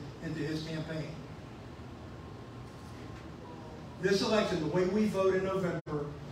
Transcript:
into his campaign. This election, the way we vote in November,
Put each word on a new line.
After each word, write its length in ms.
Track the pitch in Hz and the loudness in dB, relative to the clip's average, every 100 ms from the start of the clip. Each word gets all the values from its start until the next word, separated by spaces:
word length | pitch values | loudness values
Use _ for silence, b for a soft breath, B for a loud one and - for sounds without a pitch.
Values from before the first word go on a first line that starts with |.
| - - | -6 -8
into 180 | 165 151 | -6 -2
his 240 | 147 156 | -2 -2
campaign. 440 | 160 156 151 156 135 - - - - - - - - - - - - - - - - - - - 127 - - - - - - - - - | -2 -4 -4 -4 -4 -8 -10 -12 -12 -12 -12 -12 -12 -12 -12 -12 -12 -12 -12 -12 -12 -12 -12 -10 -10 -10 -12 -12 -12 -12 -12 -12 -12 0
This 200 | 185 202 | 4 6
election, 380 | 226 214 180 170 | 6 6 6 2
the 80 | 151 | 4
way 160 | 180 185 | 4 6
we 200 | 214 208 | 6 6
vote 280 | 190 190 185 | 6 6 6
in 100 | 190 | 4
November, 600 | 190 175 156 156 151 147 - - | 2 2 0 -2 -2 -2 -6 -10